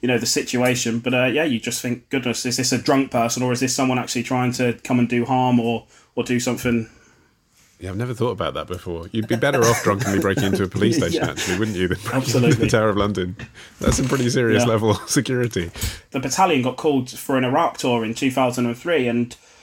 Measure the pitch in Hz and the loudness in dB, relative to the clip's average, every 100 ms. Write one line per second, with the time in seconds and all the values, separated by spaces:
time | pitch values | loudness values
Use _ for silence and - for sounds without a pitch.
0 | 123 123 117 - 143 123 123 123 120 117 | 2 0 0 -2 -2 0 2 2 0 -2
1 | 123 123 127 147 160 117 - 117 127 120 | -2 0 2 0 0 -2 -4 -6 -4 -6
2 | _ 135 123 117 127 120 127 123 110 139 | _ -4 -2 -4 -4 -2 0 0 2 2
3 | 135 123 117 123 127 123 131 127 131 127 | 2 0 0 0 -2 0 0 0 0 0
4 | 110 127 117 131 127 123 123 117 - 123 | -2 -6 -2 0 0 0 -2 -2 0 2
5 | 120 120 117 127 127 123 117 113 - - | 2 2 2 2 4 4 2 -2 -6 -20
6 | _ - 120 123 123 120 123 117 110 - | _ -6 -2 0 0 -2 0 0 -2 -14
7 | - _ _ _ _ _ _ _ 92 95 | -20 _ _ _ _ _ _ _ -10 -6
8 | 123 127 120 101 82 67 78 87 - 85 | -6 -2 -2 -2 -4 -4 -8 -8 -8 -10
9 | 82 110 110 117 139 139 113 117 - 101 | -6 -6 -2 0 2 4 4 4 2 0
10 | 101 98 98 95 98 95 95 92 107 113 | 2 2 2 2 2 2 0 2 2 2
11 | 165 165 147 71 - 92 110 92 90 87 | 0 0 -2 -4 -4 -2 -2 0 -2 -2
12 | - 131 131 127 139 131 113 120 110 101 | -2 -4 0 2 4 4 4 2 2 2
13 | 101 98 90 92 - - - - - - | 0 -2 -4 -6 -14 -18 -20 -4 -2 0
14 | 131 135 123 123 117 - 117 110 110 98 | 0 0 0 2 2 4 4 2 2 0
15 | - - 117 127 120 - 85 - - - | 0 -2 0 -2 -2 -2 -6 -6 -8 -8
16 | - 135 131 - 190 151 123 123 160 139 | -8 -6 -4 2 4 4 0 0 0 2
17 | 127 - - 135 127 139 165 - 131 120 | 0 -10 -2 0 2 2 0 0 0 0
18 | 110 113 135 131 127 123 120 117 170 165 | 0 -2 -2 2 0 2 -2 -2 -2 0
19 | 123 117 120 - - - | 2 0 -2 -6 -20 -20